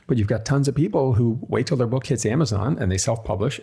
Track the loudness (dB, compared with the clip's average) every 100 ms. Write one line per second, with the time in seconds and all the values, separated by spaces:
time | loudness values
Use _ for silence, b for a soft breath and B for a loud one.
0 | -2 0 2 0 0 0 2 0 0 2
1 | 2 2 2 0 -2 -2 0 0 0 -2
2 | -2 -2 0 0 0 0 0 0 0 0
3 | 0 -2 -2 -2 -2 -4